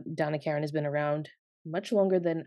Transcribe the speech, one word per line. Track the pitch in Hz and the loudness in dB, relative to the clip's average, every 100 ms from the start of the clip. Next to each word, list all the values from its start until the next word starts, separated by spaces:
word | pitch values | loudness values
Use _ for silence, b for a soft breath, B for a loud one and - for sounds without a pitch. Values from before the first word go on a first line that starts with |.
| - 160 | -2 -2
Donna | 151 151 | 0 0
Karan | 160 147 | -2 -2
has | 151 | 0
been | 151 147 | 0 0
around | 147 147 151 147 - _ _ | 0 0 0 -4 -14 _ _
much | 160 170 208 | -6 -6 0
longer | 208 196 185 | 2 4 4
than | 170 165 | 2 -2